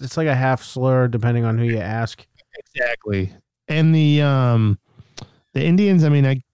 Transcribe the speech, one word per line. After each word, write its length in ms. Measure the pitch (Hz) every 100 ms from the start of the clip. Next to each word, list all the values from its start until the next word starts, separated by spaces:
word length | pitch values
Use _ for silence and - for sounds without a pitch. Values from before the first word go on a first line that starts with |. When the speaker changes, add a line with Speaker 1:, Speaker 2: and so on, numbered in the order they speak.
Speaker 1:
it's 160 | 131 -
like 100 | 156
a 80 | 131
half 280 | 131 127
slur, 440 | - 131 127 127 123
depending 360 | 117 120 120 113
on 120 | 113
who 80 | 117
you 120 | 113
ask. 460 | 101 110 113 - _ _ _ -
Speaker 2:
Exactly. 720 | - - 120 117 107 98 92 - _ _ -
And 260 | 156 160
the, 280 | 160 151 147
um, 580 | 147 135 123 117 107 101 _ - - - - _ _
the 100 | 139
Indians, 400 | 156 180 202 185
I 60 | 156
mean, 160 | 147 135
I 160 | 131 -